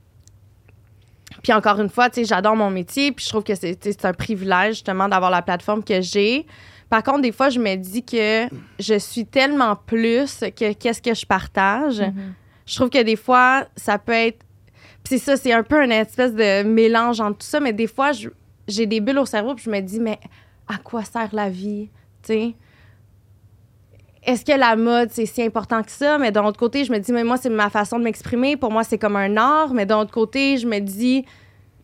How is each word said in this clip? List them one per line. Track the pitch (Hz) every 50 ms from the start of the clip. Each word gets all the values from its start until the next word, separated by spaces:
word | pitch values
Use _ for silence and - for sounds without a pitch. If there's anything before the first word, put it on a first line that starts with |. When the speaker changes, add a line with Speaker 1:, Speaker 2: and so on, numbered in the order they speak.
| _ _ _ - _ - - _ _ _ _ _ _ - - _ _ _ _ _ _ _ _ _ _ - - - -
Speaker 1:
puis | - 220
encore | 214 - 214 202 208
une | 208 190
fois, | - 240 247 247
tu | - 247
sais, | 233
j'adore | 202 220 185 190 214 220
mon | 220 208 196
métier, | 190 185 175 - - 277 277 285 254
puis | - -
je | -
trouve | - 214 202
que | - 202
c'est, | 185 - 170 185
tu | - - 208
sais, | 202 -
c'est | -
un | 185 175
privilège, | - - - 220 185 190 190 185 180 196 220 226
justement, | - - 208 190 190 196 202
d'avoir | 196 185 180 185
la | 185 175 175
plateforme | - 180 175 - - 208 220 208
que | - 202 185
j'ai. | 185 175 - 202 202 220 247 294 320 - - - - - - - - _
Par | - - -
contre, | 269 269 285
des | 262 240 202
fois, | - 262 277
je | 240 247
me | 226 202 190
dis | 190 185 185 190 247 -
que | - 240 226 214 214 220 220 240 240 - - - - - -
je | 196 220 214 208
suis | - - - 240 214
tellement | - - 269 262 277 294 277 254 220 208
plus | - - - 226 226 226 233 233 247 285 269 - - 226 190 -
que | - 226 208 208
qu'est-ce | - - 233 233 - -
que | 240 220
je | - -
partage. | - 196 185 - - - 202 190 196 208 247 302 294 240 208
Speaker 2:
Mhm. | 202 190 190 196 196 190 185 - _ _ _ _ _
Speaker 1:
Je | - -
trouve | - 262 240
que | - 269 233
des | 220 220
fois, | 208 - - 254 254 254 254 262 269 - - _
ça | - - 233 208 202
peut | - - 233
être, | 226 226 226 226 - - _ _ _ _ _ _ - - - - - -
puis | - 269 240
c'est |
ça, | - 285 277
c'est | 269 - 254 233
un | 233 220
peu | - 294 302 285
une | 240 226
espèce | 220 220 214 - - 254 254 220
de | 214 220 202 196 202 202
mélange | 214 220 226 226 226 233 226 233 240 240 214
entre | 220 208 208 -
tout | -
ça, | - - 302
mais | 294 240 214
des | 202 226
fois, | 220 - - 269 285 285
je, | 214 214 - - _ _ _ _ _ _
j'ai | - 202 208 233
des | 202 226 220
bulles | 208 233 269 285
au | 262
cerveau, | - - 214 208 254 285
puis | 226 -
je | 226
me | 208 196
dis, « | 190 185 202 226
Mais | 240 220 208 - - - - - - _ _ _ _
à | - 208 190
quoi | - - - 226 202
sert | - - 233 226 202 214
la | 208 208 196
vie ? » | 185 185 190 208 208 208 214 208 - - _ _ _ _ -
Tu | - 220
sais ? | 220 226 233 226 - _ _ _ _ - - - _ _ _ _ _ _ _ _ _ - _ _ _ _ _ _ _ _ _ _ - - _ _ _ -
Est-ce | 240 254 220 -
que | - 285 269
la | 254 233 220
mode, | 220 226 233 240 240 240 226 -
c'est | 240 220
si | 208 - - 233
important | 226 - 226 196 - 233 220 214
que | -
ça ? | - - 285 294 302 294
Mais | 269 220 202
d'un | 214 202
autre | 214 202 -
côté, | 240 233 254 285 277
je | 220 240
me | 208
dis, « | 190 - 240
Mais | 233 233
moi, | 233 247 247
c'est | - 254
ma | 220 214 208 202
façon | - 214 208 - 240 233
de | 233
m'exprimer. | 226 208 - - - 247 233 254 277 294
Pour | - 262 220
moi, | 220 226 226
c'est | - 233 202
comme | 214 208 202
un | 202 196 196 208 214
art. » | 233 269 302 311 311 285 254
Mais | 233 196
d'un | 190 220 214
autre | 214 208 -
côté, | 233 220 220 - 269 277 269 277 254
je | 240
me | 240 214 202
dis, « | 202 196 190 202 240 254 254 269 262 - - - - - _ - _ _ _ _